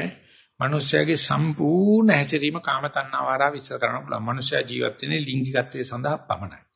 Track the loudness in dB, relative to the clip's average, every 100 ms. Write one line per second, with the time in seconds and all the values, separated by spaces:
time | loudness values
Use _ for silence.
0 | -6 -8 _ _ _ -4 0 0 2 2
1 | 2 2 2 2 0 0 2 4 6 6
2 | 6 4 2 0 0 -2 -2 -2 -2 -4
3 | -4 -4 -2 0 0 -2 -8 -4 -2 -4
4 | -6 -6 -4 -4 -2 -2 -2 -2 -4 -4
5 | -4 -4 -2 -2 0 -2 -2 -6 -8 -4
6 | -4 -4 -4 -6 -8 -14 _